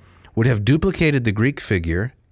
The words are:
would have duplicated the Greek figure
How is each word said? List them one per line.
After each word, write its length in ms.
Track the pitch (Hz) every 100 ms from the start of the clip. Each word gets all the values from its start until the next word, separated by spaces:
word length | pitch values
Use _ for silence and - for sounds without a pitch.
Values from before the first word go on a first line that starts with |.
| - - - -
would 120 | 120
have 180 | 107 104
duplicated 580 | 156 196 - 160 139 117
the 60 |
Greek 280 | 101 120 143
figure 540 | - 98 82 85 120 - _